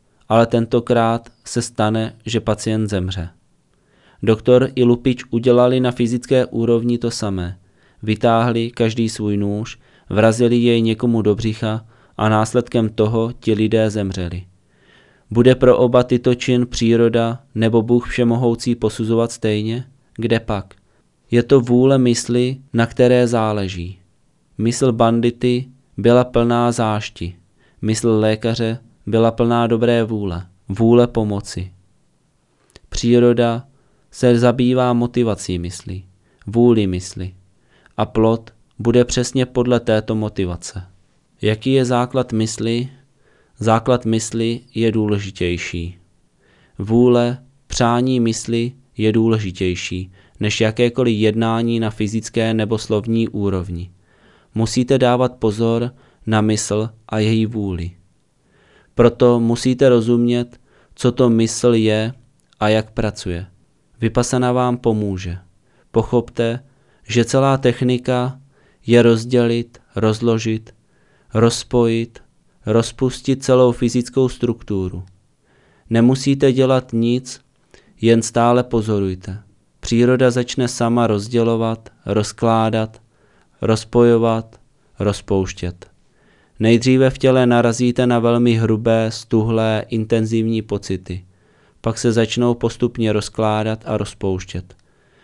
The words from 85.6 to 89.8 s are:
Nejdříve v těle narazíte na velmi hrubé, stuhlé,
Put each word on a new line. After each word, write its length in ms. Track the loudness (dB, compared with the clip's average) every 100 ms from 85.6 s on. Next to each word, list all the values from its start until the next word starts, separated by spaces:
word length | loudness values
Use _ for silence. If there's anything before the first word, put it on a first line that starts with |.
| -12 -12 -20 _ _ _ _ _ _ -2
Nejdříve 520 | 2 2 4 2 2
v 80 | 2
těle 280 | 2 2 4
narazíte 600 | 2 2 0 -2 0 0
na 120 | 2
velmi 360 | 2 2 2
hrubé, 560 | 2 0 0 0 0 -2
stuhlé, 760 | -6 -2 0 0 0 0 -2